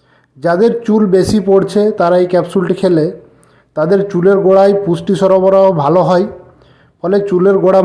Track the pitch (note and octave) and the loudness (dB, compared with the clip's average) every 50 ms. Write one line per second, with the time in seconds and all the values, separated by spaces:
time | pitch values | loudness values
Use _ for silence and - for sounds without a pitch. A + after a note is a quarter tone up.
0 | _ _ _ _ _ _ _ C3+ C3+ E3+ E3+ F3+ A3 A#3 A#3 A#3 - - G#3 A3 | _ _ _ _ _ _ _ -8 -4 -4 -2 0 0 0 0 -2 -4 -2 0 0
1 | G#3+ F#3+ F3+ F#3+ F3+ - - G#3+ F#3 G3 G3 G3 F#3+ G3 - G#3 G#3 G#3+ G#3 - | 0 2 0 0 0 0 -2 -2 0 2 0 0 0 0 -2 -2 -2 -2 -2 -2
2 | F3+ E3+ F3+ F3+ F3+ F3 F3+ F3 E3 F3 - G3 F3 E3+ F#3 F#3 G3 F#3 F3 D#3 | 0 0 2 0 0 0 0 -2 -2 -2 -4 -4 -2 -2 -4 -2 -2 0 0 0
3 | D3+ F3 - - - - _ _ _ _ _ _ _ _ - D3+ D#3 E3 G3+ G3 | -2 -4 -6 -10 -20 -20 _ _ _ _ _ _ _ _ -6 -6 -2 0 0 -2
4 | - - - F3 E3+ F#3+ G3+ F#3 E3 F#3 F#3+ F#3+ G3 G3+ G3+ G3+ G3+ E3+ F3 E3 | -2 -2 -4 -2 0 2 2 2 2 2 2 4 4 2 2 0 -2 -4 -4 -4
5 | E3+ - G3 D#3 F#3+ F#3 F#3+ F#3+ F#3 F#3+ F#3+ G3 F#3+ F#3+ F#3 D#3+ C#3 C#3+ E3 F#3 | -2 -4 -2 -2 0 0 0 2 2 2 2 4 2 2 0 0 -2 0 0 0
6 | E3+ D#3 F#3 F3+ G3+ G#3+ - - - - - _ _ _ _ _ _ _ _ _ | 0 2 0 0 0 -2 -6 -16 -20 -20 -20 _ _ _ _ _ _ _ _ _
7 | - F3 G3 G3+ G3+ G3+ F#3 F3+ F#3 G3 G3 F#3+ E3+ F#3 F#3+ F#3+ F#3 | -6 -2 -2 -2 -2 -2 -2 0 2 2 2 2 2 2 2 2 2